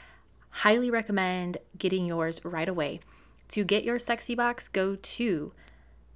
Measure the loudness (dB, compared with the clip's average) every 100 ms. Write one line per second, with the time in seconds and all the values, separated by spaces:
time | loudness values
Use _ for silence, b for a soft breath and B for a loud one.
0 | B B B -20 -16 2 6 6 4 0
1 | 2 0 2 0 -2 -6 -10 -4 0 0
2 | 0 0 -2 -4 -6 -4 -2 -2 -2 -6
3 | b b b b -6 -2 2 2 2 -2
4 | 0 -2 -2 0 0 0 -2 0 0 -2
5 | -6 -2 0 -2 -4 b b b b b
6 | b